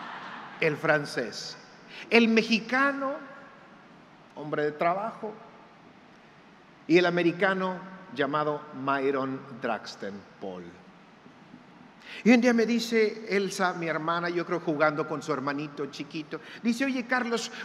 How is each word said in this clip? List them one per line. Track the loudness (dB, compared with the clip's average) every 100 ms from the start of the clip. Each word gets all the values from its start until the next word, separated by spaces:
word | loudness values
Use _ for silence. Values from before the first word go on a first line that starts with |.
| -12 -12 -12 -12 -10 -2
El | -2 0
francés. | 0 0 0 -6 -6 -8 -10 -12 -18 -20 -20 -16 2
El | 6 6
mexicano | 4 4 0 0 0 0 0 -6 -8 -12 -18 -20 -20 -20 -20 -20 -20 -20 -20 -20 -12
hombre | -4 0
de | 0
trabajo, | 2 0 0 -4 -8 -10 -12 -18 -20 -20 -20 -20 -20 -20 -20 -20 -20 -20 -20 -20 -8 4
y | 6
el | 6
americano | 4 2 4 2 2 -2 -4 -10 -16 -8
llamado | -2 0 2 0 -2 -6 -6
Myron | -2 2 2 0 -2 -6 -10 -6
Draxton | -4 -4 -6 -10 -10 -10 -16 -12
Paul. | -10 -10 -12 -16 -20 -20 -20 -20 -20 -20 -20 -20 -20 -20 -20 -20 -18 2
Y | 6
un | 8
día | 8
me | 4 4
dice | 2 2 2 2 0 -2
Elsa, | 0 0 2 0
mi | 0 -2
hermana, | -2 0 0 0
yo | -2 -2
creo | -2
jugando | 0 4 4 2 -2
con | -4
su | -2
hermanito | -2 -2 -2 -4 -6 -8
chiquito, | -8 -10 -10 -8 -10 -12 -4
dice: | 0 2 0
"Oye, | 0 0
Carlos, | 0 2 -2 -2 -10